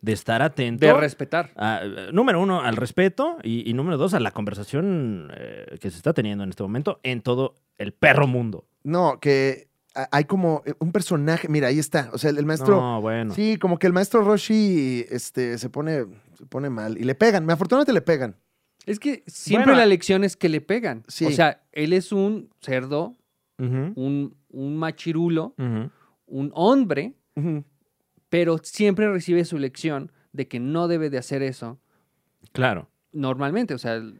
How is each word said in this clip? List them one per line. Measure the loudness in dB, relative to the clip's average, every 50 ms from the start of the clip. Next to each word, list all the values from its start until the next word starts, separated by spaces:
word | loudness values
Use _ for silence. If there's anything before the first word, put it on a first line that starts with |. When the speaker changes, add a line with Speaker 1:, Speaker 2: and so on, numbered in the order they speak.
Speaker 1:
de | -2 -2
estar | -2 -2 0 0 2 2
atento | 2 0 0 -2 -4 -4 0 4 8
Speaker 2:
De | 8 8
respetar. | 8 6 0 -2 _ -8 -4 -2 -4 -4 -4 _
Speaker 1:
a, | -4 -2 -2 -2 -2 -4
eh, | -8 -10 -10 -12 -2
número | 2 4 4 4 4 4
uno, | 2 2 0 0
al | 0 0 0
respeto | 0 -2 -2 0 2 2 2 2 0 -4 -4 -4 -6
y, | -6 -4 -4 -4 -2 -2
y | -2
número | -2 0 -2 0 0
dos, | 0 0 0
a | 0
la | -2 -2
conversación, | -4 -4 -6 -6 -6 -8 -10 -4 -4 -2 0 0 0 0 -2 -4 -4 -6 -10 -14 -14 -14
eh, | -14 -14 -14 -16 -16 -16 -18 -10
que | -10 -10
se | -10 -2
está | -2 0 0
teniendo | 0 -2 -2 -4 -6 -6
en | -8
este | -8 -8 -6
momento | -6 -4 -4 -4 -4 -6 -4 _
en | -4 -4 -4
todo | -2 -2 0 0 0 -4 -4 _ _ _ _ _
el | -12 -12 -6
perro | _ 6 6 6 6 6 4
mundo. | 2 0 -2 -2 -6 -8 -12 _ _ _ _
Speaker 3:
No, | -2 0 2 2 2 0 0
que | 0 2 2 4 2 0 -2 -4 -10 _ _ _ _ _ _
ha-, | -8 -6 0
hay | 0 0 2
como, | 2 0 0 2 2 0 0 -4
eh, | -6 -6 _
un | -4 -2
personaje, | -2 -2 -2 0 -2 0 0 0 0 -2 -2 0
mira, | 0 2 2 2
ahí | 2 0
está, | 0 0 -2 -2 -2 -2
o | -6 -2
sea, | 0 0
el, | 0 0
el | 0
maestro | -2 -2 0 4 4 4 4
Speaker 1:
No, | 4 0 -2 -2
bueno. | -2 -2 -2 -2 -4 -4 -2
Speaker 3:
Sí, | 0 0 0 0 0
como | 0 -2 0 2
que | 2 2
el | 2
maestro | 2 0 2 2 2
Roshi, | 4 4 2 2 2 0 2 2 2 2 2 2 0 0 -2 -4 -4 -6
este, | -6 -8 -8 -6 -4 -2 -2 -2 -2 -6
se | -8 -8
pone, | -6 -4 -4 -2 -2 -2 -4 -6 -10 -20 _ _ _ _
se | -20
pone | -10 -8 -6 -6 -6
mal | -6 -6 -6 -6 -6 -4
y | -2
le | -2 2
pegan, | 4 4 4 4 4 2 2
afortunadamente | 0 0 2 2 2 2 4 4 2
le | 0
pegan. | 2 2 0 0 0 -6 -8 _ _ _ _ _ _ _ _ _ _
Speaker 2:
Es | -8 -8 -4
que | -4 -6 -6 -6 _ -18
siempre | -18 -14 -2 0 2 4 6 6
Speaker 1:
Bueno, | 8 8
Speaker 2:
la | 8
lección | 6 6 4 4 2 2 2 2
es | 0 -2
que | _ 0 0
le | 0 0
pegan. | -2 -2 -2 -2 -2 -4 -6 -6 -10 _
Speaker 3:
Sí. | -6 -2 -2
Speaker 2:
O | 0
sea, | 4 4 4 4 2 _ _ _
él | _ -4 0 2 2
es | 2 0 0
un | -2 0 0 0 -2 -4 -8 -14 _ _
cerdo, | -6 -2 -2 -2 -2 -2 -2 -2 -2 -4 -8 _ _ _ _ _ _ _ _ _
Speaker 1:
Ujú. | -4 -2 -2 -2 -4 -4 -6
Speaker 2:
un, | -6 -4 -2 -2 -2 -4 -6 -10 _ _ _
un | -14 -10 -8 -6 -6 -4
machirulo, | -4 -6 -6 _ -6 -4 -2 0 0 0 0 0 -2 -4 -6 -6
Speaker 1:
Ujú. | -4 -4 -2 -4 -4 -8 _ _ _ _ _ _ _ _
Speaker 2:
un | -8 -6 -6 -6 -2
hombre, | 2 4 4 6 4 4 2 0 -2 -2 -6 -8 _ _ _ _
Speaker 3:
Ujú. | -4 -4 -2 -4 -4 -8 _ _ _ _ _ _ _ _ _ _ _ _ _
Speaker 2:
pero | 0 2 2 2 0 -2 -2
siempre | -10 -4 2 2 2 4 4 2 0
recibe | 0 -2 0 2 2 2 2
su | 0 -2 -4
lección | -4 -4 -6 -4 -4 -4 -4 -4 -6 -10 _ _ _ _
de | _ -8 -8 -6
que | -6 -6
no | -4 -2 -2 0 0 0
debe | 0 0 0 -2
de | -4 -4
hacer | -6 -4 -4 -4 -4
eso. | -4 -6 -8 -12 -14 -14 -16 _ _ _ _ _ _ _ _ _ _ _ _ _ -12 _
Speaker 1:
Claro. | 0 0 2 0 0 -6 _ _ _ _ _
Speaker 2:
Normalmente, | _ -4 -4 -2 -2 -2 -4 -2 -2 -2 -2 -4 -6
o | -8
sea, | -4 -4 -6
el | -4 -6 -10 -18 -20